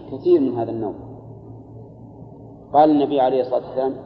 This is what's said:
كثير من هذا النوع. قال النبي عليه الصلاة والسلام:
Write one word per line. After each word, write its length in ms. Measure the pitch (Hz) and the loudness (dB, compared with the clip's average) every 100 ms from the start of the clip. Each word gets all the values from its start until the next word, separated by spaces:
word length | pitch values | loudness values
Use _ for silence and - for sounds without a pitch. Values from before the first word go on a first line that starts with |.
| - | -14
كثير 280 | 135 180 170 | -4 2 4
من 180 | 131 117 | 4 -2
هذا 120 | 113 | -4
النوع. 240 | 113 104 - - - - - - - - - - - - - - - - - - | -4 -6 -8 -14 -18 -18 -20 -20 -20 -20 -20 -20 -20 -20 -20 -20 -20 -20 -20 0
قال 180 | 143 156 | 4 6
النبي 300 | 147 143 139 | 6 2 2
عليه 200 | 127 131 | 2 0
الصلاة 220 | 123 120 - | 0 -4 -4
والسلام: 260 | 131 135 - | -4 -4 -4